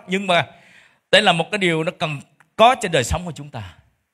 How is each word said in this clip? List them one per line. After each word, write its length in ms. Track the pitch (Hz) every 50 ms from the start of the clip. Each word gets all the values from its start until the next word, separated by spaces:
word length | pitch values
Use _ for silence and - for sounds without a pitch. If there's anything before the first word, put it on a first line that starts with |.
| -
Nhưng 200 | - 185 196 202
mà 200 | 185 175 165 127 - - _ _ _ _ _ _ _ _ _ _ _
đây 120 | - 190 214
là 100 | 196 170
một 180 | 165 160 -
cái 80 | 208 208
điều 260 | 190 175 165 160 160
nó 80 | 175 165 -
cần 220 | 170 156 147 139 - _ _ _ _ _ _
có 180 | - 220 240 262
trên 180 | 254 220 180 165
đời 120 | 143 120
sống 200 | - - 165 180
của 80 | 175 147
chúng 180 | - 143 147
ta. 240 | - 120 101 87 - _ _ _ _ _ _ _